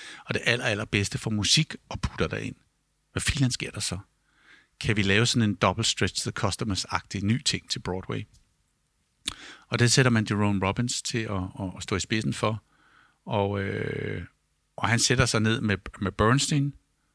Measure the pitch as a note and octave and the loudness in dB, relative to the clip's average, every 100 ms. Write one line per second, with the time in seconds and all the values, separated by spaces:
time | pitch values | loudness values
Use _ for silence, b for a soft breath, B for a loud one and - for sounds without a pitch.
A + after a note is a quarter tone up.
0 | B B - - - A#2+ B2+ G#2 A2+ G#2 | B B -6 -2 0 0 0 -2 0 0
1 | G2 - A#2 G#2+ G2 - D#3+ - - - | 0 -2 -4 -2 2 2 2 -6 -12 -8
2 | - - F2 G#1+ A1 - _ _ _ _ | -6 -2 -2 -2 -8 -10 _ _ _ _
3 | _ - - - B2+ - A2 - - F2+ | _ -6 -4 0 0 0 -6 -6 -6 -6
4 | - _ b b b b b - - G#2+ | -10 _ b b b b b -6 -2 2
5 | G2 G2 A#2+ B2 G#2+ F#2 G2+ F2+ A2 - | 4 4 4 4 2 4 2 2 -2 0
6 | - - - - A2+ - A2 F#2+ - F#2+ | 0 0 -6 -2 -2 -2 -2 -4 -2 -4
7 | - G2+ G2 B2 - - - - F#2 F#2 | -4 -4 0 0 0 -4 -4 -8 -4 -6
8 | - A2 G#2+ _ _ _ _ _ _ _ | -6 -8 -8 _ _ _ _ _ _ _
9 | _ _ - B B B B A#2+ A#2+ C#3+ | _ _ -12 B B B B 2 4 6
10 | B2+ A2+ G#2 G#2 G#2 G2 F#2+ G2 A#2+ - | 6 4 2 2 2 2 0 0 -2 -4
11 | - A#2+ A2 G2 F#2+ - F#2+ - - F#2+ | -4 -4 -4 -4 -4 -6 -8 -8 -4 -2
12 | - G#2+ - B2 G#2+ A2 b b b b | 0 -2 -2 0 -2 -2 b b b b
13 | b b - G#2+ G2 G2+ G2 G2+ - - | b b -4 0 0 0 -4 -4 -4 -4
14 | - G2+ - _ _ _ _ - G#2 A2+ | -6 -6 -10 _ _ _ _ -4 0 2
15 | - B2 B2 A#2 A2 A2+ A2 F#2+ - - | 4 4 4 2 2 2 0 -2 -4 -6
16 | G2 - G#2+ C3+ - D3+ C#3 - _ _ | -4 2 4 6 4 2 0 -4 _ _
17 | _ | _